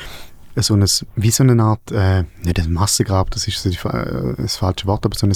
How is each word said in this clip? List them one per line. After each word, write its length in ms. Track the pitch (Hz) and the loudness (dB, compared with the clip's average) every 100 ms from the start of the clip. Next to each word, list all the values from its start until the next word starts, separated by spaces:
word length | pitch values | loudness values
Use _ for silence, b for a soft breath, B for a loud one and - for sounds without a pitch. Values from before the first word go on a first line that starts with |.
| B B B B - - | B B B B -8 -4
äh, 60 | |
so 120 | - 104 | 2 4
ein, 100 | 98 - - - | 4 2 -4 -2
wie 160 | 110 | 0
so 120 | - | 4
eine 180 | 131 117 | 4 6
Art, 280 | 110 107 - | 4 0 -2
äh, 320 | 110 95 95 82 - | 0 2 2 0 -4
nicht 160 | 85 87 | -2 0
ein 120 | 82 | 0
Massengrab, 580 | 85 101 - 101 95 92 | 0 0 0 0 0 0
das 160 | - - | -2 -6
ist 140 | - | -4
so 80 | 98 | -4
die 60 | 90 | -2
fa-, 260 | - - | -4 -4
äh, 320 | 82 - - - | -4 -4 -4 -4
das 200 | - - | -6 -2
falsche 280 | 92 92 98 | -2 -2 -2
Wort, 180 | 104 107 | 0 -2
aber 120 | - | 0
so 80 | |
ein 60 | 101 | 0